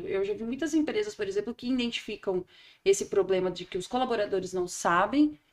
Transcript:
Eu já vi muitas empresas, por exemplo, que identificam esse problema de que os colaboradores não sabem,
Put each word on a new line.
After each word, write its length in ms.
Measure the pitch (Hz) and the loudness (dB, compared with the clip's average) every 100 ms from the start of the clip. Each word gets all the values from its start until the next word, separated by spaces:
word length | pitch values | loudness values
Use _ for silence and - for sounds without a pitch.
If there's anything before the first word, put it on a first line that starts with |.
| 175 | -4
Eu 160 | 190 196 | -2 -2
já 80 | |
vi 100 | 202 | -4
muitas 300 | 226 269 320 | -4 -4 0
empresas, 420 | 311 302 214 208 - | 2 2 0 -4 -4
por 120 | 196 | -4
exemplo, 260 | 196 208 233 | -2 -4 -6
que 120 | 247 | -2
identificam 720 | 262 233 - - 208 - 185 - - - _ 190 | -2 -2 -4 -8 -6 -2 -2 -4 -14 -20 _ 2
esse 200 | 196 - | 2 4
problema 460 | 196 185 185 185 | 2 4 2 2
de 140 | 175 175 | -4 -6
que 120 | 185 | -8
os 100 | - | -4
colaboradores 680 | 247 247 220 202 190 180 | -2 0 0 0 -2 -2
não 140 | 185 180 | -4 -4
sabem, 680 | - 190 175 208 277 302 - _ | -2 2 4 4 4 2 0 _